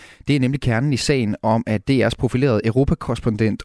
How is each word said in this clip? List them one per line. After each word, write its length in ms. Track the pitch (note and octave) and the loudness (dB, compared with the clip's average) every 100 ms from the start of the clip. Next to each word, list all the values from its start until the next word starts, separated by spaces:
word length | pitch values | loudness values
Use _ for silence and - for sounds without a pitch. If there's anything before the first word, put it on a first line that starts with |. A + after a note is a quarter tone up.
| - - - | -20 -12 -2
Det 80 | C#3+ | 0
er 40 | |
nemlig 220 | B2+ C#3+ | 0 -2
kernen 320 | - A2+ C#3+ | -2 0 0
i 40 | C3+ | 0
sagen 380 | - C#3+ G#2+ G#2 | 0 0 0 -2
om, 220 | A2 A2+ A2+ | 0 0 0
at 200 | G#2+ - | -4 0
D 40 | |
R's 240 | C3+ G#2+ - | 2 2 0
profilerede 420 | A#2+ B2 C#3 G#2+ A2+ | -2 0 2 2 0
europakorrespondent 1000 | B2 C#3 F3 - A#2+ A#2 G#2+ A2 G2+ | 0 0 0 -4 -4 -2 0 0 -2